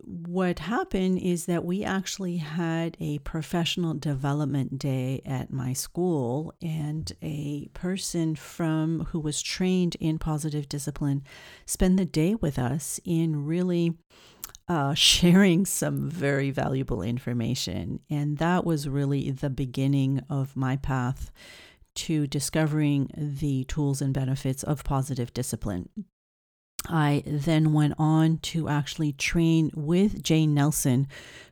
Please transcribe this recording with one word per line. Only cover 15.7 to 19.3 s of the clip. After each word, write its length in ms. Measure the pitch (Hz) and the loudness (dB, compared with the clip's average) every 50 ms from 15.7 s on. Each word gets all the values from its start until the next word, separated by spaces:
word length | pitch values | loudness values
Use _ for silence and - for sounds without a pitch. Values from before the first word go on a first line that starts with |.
| - - 151 147 143 139 139 | 0 -2 -2 -2 -2 -2 -4
very 440 | 139 156 180 139 139 139 139 139 139 | -4 -4 -2 0 0 2 2 0 0
valuable 500 | 123 135 135 151 135 135 135 - 120 107 | -2 -2 -2 0 0 -2 -2 -2 -2 -2
information. 1000 | 85 117 120 127 - - 120 120 113 - 123 - - 92 90 95 92 95 - - - | -2 -2 -4 -4 -4 -4 -4 -2 -2 -2 -2 -2 -4 -4 -6 -6 -6 -6 -8 -8 -6
And 300 | - 151 147 147 147 147 | -6 -4 -2 -2 -2 -2
that 280 | 143 165 170 180 180 - | 0 2 2 2 2 2
was 220 | 175 160 143 143 | 0 -2 -2 -2
really 440 | 143 135 143 139 139 143 139 - 139 | -2 -2 -2 0 0 0 0 0 -2